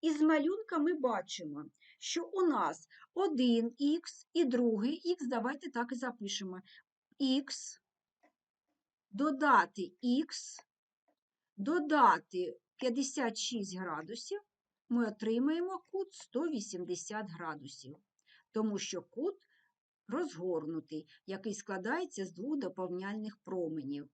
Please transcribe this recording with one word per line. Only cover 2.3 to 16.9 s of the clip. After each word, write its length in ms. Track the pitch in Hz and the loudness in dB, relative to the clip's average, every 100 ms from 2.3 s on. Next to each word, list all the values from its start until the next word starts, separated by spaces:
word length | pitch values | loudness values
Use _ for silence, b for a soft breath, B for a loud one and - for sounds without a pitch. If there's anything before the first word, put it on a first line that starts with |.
у 80 | 381 | 2
нас 460 | 359 254 170 - - B B | 4 4 2 -2 -12 B B
один 640 | - 403 269 247 233 233 247 | 0 0 4 6 6 4 0
ікс 500 | 285 320 - - - | 2 2 -2 -18 -6
і 120 | 330 294 | 2 4
другий 480 | 240 240 214 233 | 4 4 4 2
ікс, 340 | 330 339 359 254 | 0 -2 -2 0
давайте 420 | 247 226 285 320 | 0 -2 -4 -6
так 220 | 247 240 | -4 -4
і 40 | 254 | -4
запишемо. 680 | 254 240 196 - 190 185 B B B _ _ _ | -6 -6 -6 -6 -6 -10 B B B _ _ _
Ікс, 640 | 269 262 277 - - - _ _ _ _ _ _ _ _ _ _ _ _ _ | 2 2 0 -10 -10 -16 _ _ _ _ _ _ _ _ _ _ _ _ _
додати 840 | 196 294 269 294 240 175 - 185 - | -2 -2 2 6 6 6 -2 -8 -4
ікс, 560 | 247 247 311 - - - - _ _ _ _ _ _ _ _ - | 0 2 0 -6 -14 -16 -20 _ _ _ _ _ _ _ _ -6
додати 1000 | 196 339 302 302 233 165 - 180 180 - _ _ | 0 0 2 6 8 6 0 -4 -4 -6 _ _
п'ятдесят 600 | 254 240 269 - 240 226 | -2 0 -2 0 -2 0
шість 400 | - 233 190 180 | -4 -4 -6 -6
градусів, 640 | 185 151 160 233 - 403 _ _ _ _ _ | -6 -6 -6 -10 -8 -10 _ _ _ _ _
ми 180 | 240 226 | 2 2
отримаємо 760 | 208 214 233 269 330 359 381 _ | 0 0 2 2 2 -2 -4 _
кут 220 | 381 392 | -6 -6
сто 280 | - - 240 | -8 -6 -2
вісімдесят 880 | 339 285 196 180 175 | -2 -2 -4 -8 -6